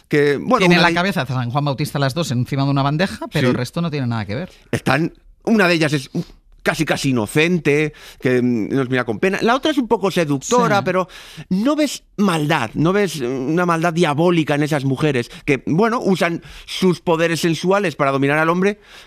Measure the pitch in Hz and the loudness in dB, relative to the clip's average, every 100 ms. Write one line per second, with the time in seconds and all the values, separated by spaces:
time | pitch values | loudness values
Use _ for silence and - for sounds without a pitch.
0 | _ 147 147 139 78 254 180 175 175 170 | _ 2 2 0 2 2 6 6 4 2
1 | 175 180 127 127 120 135 143 135 147 147 | 0 -2 -2 -4 -2 -2 -2 -2 -4 -2
2 | 139 147 165 120 120 135 139 139 139 151 | -2 -2 -2 -2 -2 -2 0 2 0 0
3 | 196 214 320 156 127 127 123 - 170 147 | -2 -4 -6 0 0 0 -2 -4 -4 -4
4 | 123 117 101 107 185 - _ 117 - 135 | -4 -4 -4 -8 -8 -14 _ -4 0 0
5 | 165 - - _ - 220 180 170 156 147 | 0 -6 -20 _ 0 2 4 2 2 0
6 | 131 - - - _ - - 185 190 277 | -4 -8 -8 -14 _ -6 -4 -2 -2 0
7 | 143 123 104 151 165 180 151 143 151 - | 0 0 0 2 2 2 2 0 0 -6
8 | - - 127 127 123 120 101 131 127 127 | -18 -6 0 2 2 0 0 -2 0 -2
9 | 117 104 190 190 214 254 311 285 233 226 | -2 -2 -2 0 0 0 0 -2 0 0
10 | - - 160 139 - 240 175 202 185 185 | 0 0 0 -2 0 0 2 0 0 -2
11 | 180 - - - - 185 233 302 302 - | -4 -8 -20 -20 -4 0 0 2 0 -4
12 | - - 202 170 147 160 113 - 156 196 | -12 -2 0 0 0 0 -2 0 0 2
13 | 202 156 120 131 131 160 180 165 175 165 | 0 -2 -6 -4 -2 0 0 0 0 0
14 | 170 143 175 175 151 143 147 151 135 131 | 0 2 2 2 2 0 0 -2 -2 0
15 | 156 131 120 - - 135 - 151 226 240 | 0 0 -4 -6 -2 -2 0 0 2 0
16 | - 185 170 170 - - - - 185 170 | 0 0 0 -2 -10 -20 -14 0 2 2
17 | - 160 170 165 175 156 175 196 196 139 | 0 0 2 0 0 0 0 0 0 0
18 | 139 135 139 151 160 175 190 208 - - | 0 2 2 2 2 2 0 -2 -10 -20